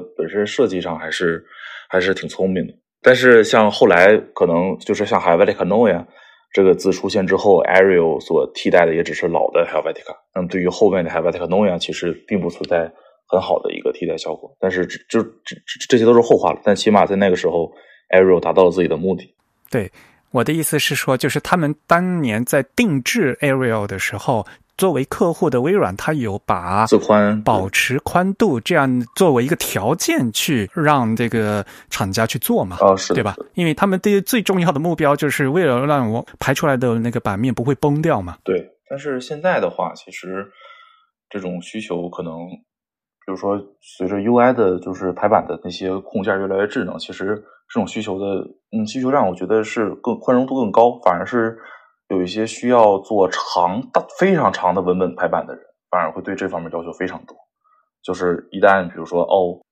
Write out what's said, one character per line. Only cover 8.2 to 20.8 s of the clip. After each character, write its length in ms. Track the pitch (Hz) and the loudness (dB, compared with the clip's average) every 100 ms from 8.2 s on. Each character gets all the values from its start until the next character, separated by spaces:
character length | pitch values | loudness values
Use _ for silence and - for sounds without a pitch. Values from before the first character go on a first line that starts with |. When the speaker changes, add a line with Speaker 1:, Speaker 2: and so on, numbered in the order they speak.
Speaker 1:
所 300 | - 80 65 | -2 -2 -2
替 160 | - 95 | -4 2
代 140 | 90 | 4
的 100 | 82 | 4
也 100 | 82 | 2
只 100 | 85 | -2
是 140 | 82 87 | -4 -2
老 220 | 82 - | 0 0
的 120 | - 82 | 0 0
Helvetica。 500 | 78 76 80 - - _ | -2 -4 -8 -14 -20 _
那 80 | 92 | -8
么 60 | 87 | -4
对 120 | 92 | -2
于 80 | 90 | -2
后 220 | - 104 | 2 2
面 140 | 95 | 2
的 60 | 82 | -2
Helvetica 360 | 85 85 85 85 | -2 -2 -4 -2
Neue， 320 | 92 104 87 | 0 0 -2
其 140 | - | -6
实 200 | 85 87 80 - | -6 -6 -6 -6
并 140 | 101 | -4
不 100 | 85 | -4
存 180 | - - | -6 -4
在 220 | 87 82 - _ _ _ | -2 -4 -10 _ _ _
很 120 | 92 | -2
好 200 | 92 85 | 0 -2
的 120 | - | -2
一 80 | - | -6
个 120 | - | -6
替 140 | - 82 | -4 -6
代 100 | 82 | -6
效 180 | 82 | -8
果。 160 | 78 - _ | -10 -14 _
但 120 | 95 | -4
是 140 | 90 85 | -2 -4
这， 360 | - - 113 | -8 -4 -2
就， 60 | - - | -2 -8
这， 120 | - - - - - | -18 -16 -16 -12 0
这 100 | 120 | 4
些 60 | |
都 80 | 113 | 6
是 80 | 120 | 6
后 160 | 117 110 | 6 4
话 160 | 90 | 2
了， 80 | - | 0
但 100 | 104 | 0
起 160 | 95 110 | 0 4
码 160 | 104 82 | 4 4
在 80 | |
那 160 | 98 101 | 2 2
个 60 | 90 | 2
时 120 | 90 | 0
候， 220 | 85 80 - _ _ - | -2 -4 -8 _ _ 2
Arial 320 | 92 95 87 | 4 6 4
达 120 | 82 | 4
到 120 | 82 | 4
了 60 | 90 | 4
自 120 | 90 | 4
己 60 | 82 | 0
的 80 | 80 | 0
目 180 | 92 | -2
的。 180 | 87 - _ _ _ _ | -4 -8 _ _ _ _
Speaker 2:
对， 200 | 123 92 - _ _ _ | -6 -6 -12 _ _ _
我 100 | 127 | -2
的 100 | 113 | 0
意 100 | 165 | -2
思 160 | 147 | -2
是 160 | 147 | -2